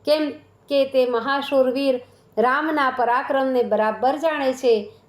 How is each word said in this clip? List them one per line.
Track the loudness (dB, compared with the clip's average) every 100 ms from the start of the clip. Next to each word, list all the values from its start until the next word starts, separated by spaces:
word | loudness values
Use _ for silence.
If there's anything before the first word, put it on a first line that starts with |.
કેમ | -2 0 0 -6 -16 _ -2
કે | 0
તે | 2 2 2
મહાશૂરવીર | 0 -2 -2 0 2 2 2 0 -2 -6 _ _ -2
રામના | 0 0 0 0 0
પરાક્રમને | 0 0 0 0 -2 0 0
બરાબર | 0 0 0 0 0 0
જાણે | -2 -2 -2
છે. | 0 0 0 -2 -14